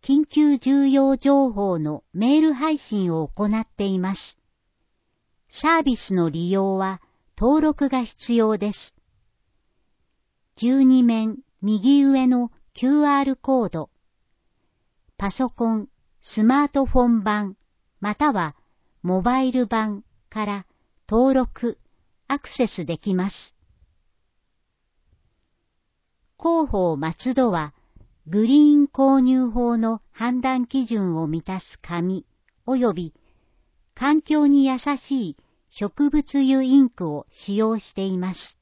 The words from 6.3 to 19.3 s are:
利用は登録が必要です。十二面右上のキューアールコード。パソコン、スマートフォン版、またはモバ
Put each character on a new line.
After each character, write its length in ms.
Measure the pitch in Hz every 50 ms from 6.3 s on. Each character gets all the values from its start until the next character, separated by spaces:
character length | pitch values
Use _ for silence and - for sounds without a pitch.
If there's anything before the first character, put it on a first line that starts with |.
利 200 | 143 165 170 175
用 260 | 190 196 196 196 190
は 260 | 190 190 190 190 180 _ _ _ _ _ _ _
登 240 | - - 247 294 311
録 280 | 302 311 294 - 285 269
が 160 | 269 254 240
必 300 | - - _ - - 233
要 220 | 233 220 220 220
で 160 | 196 202 208
す。 220 | 202 - - - _ _ _ _ _ _ _ _ _ _ _ _ _ _ _ _ _ _ _ _ _ _ _ _ _ _ _ _ _ _ _ _ _
十 260 | - - 240 262 269
二 200 | 269 254 262 254
面 360 | 247 233 226 226 220 220 208 262 - _ _ _
右 440 | - 208 214 208 185 262 285 285 277
上 220 | 277 269 262 262
の 260 | 254 254 247 240 233 _ _ _ _
キ 140 | _ - -
ュ 160 | 254 285 294
ー 160 | 294 285 285 277
ア 20 |
ー 40 | 277
ル 120 | 269 262
コ 280 | _ - - 269 254 226
ー 20 | 180
ド。 220 | - 165 147 _ _ _ _ _ _ _ _ _ _ _ _ _ _ _ _ _ _ _ _ _ _ _ _ _ _ _
パ 140 | 196 196
ソ 180 | - - 262 233
コ 240 | - - 233 226 226
ン、 140 | 214 202 - _ _ _ _ _ _
ス 200 | _ - - 220 214
マ 220 | 226 262 285 294
ー 40 | 285
ト 160 | - 277 269
フ 140 | - - 254
ォ 40 | 240
ン 160 | 240 233 220
版、 340 | 190 214 208 208 208 196 190 _ _ _ _ _ _ _ _ _
ま 140 | 196 208 208
た 180 | _ 294 302
は 220 | 240 196 170 151 - _ _ _ _ _ _ _ _ _
モ 200 | - 175 180 185
バ 180 | 180 240